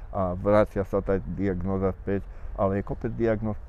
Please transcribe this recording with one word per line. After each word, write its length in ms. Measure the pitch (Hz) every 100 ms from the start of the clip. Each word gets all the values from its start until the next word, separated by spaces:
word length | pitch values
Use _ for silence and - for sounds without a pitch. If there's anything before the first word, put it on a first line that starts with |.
| -
a 240 | 101 92
vracia 480 | 90 98 104 104 -
sa 160 | 98 101
tá 200 | 95 98
diagnóza 760 | 87 87 98 90 92 95 95 90
späť, 240 | - 98 - - - -
ale 240 | 101 98
je 40 | -
kopec 280 | 139 120
diagnóz, 440 | 117 113 110 110 104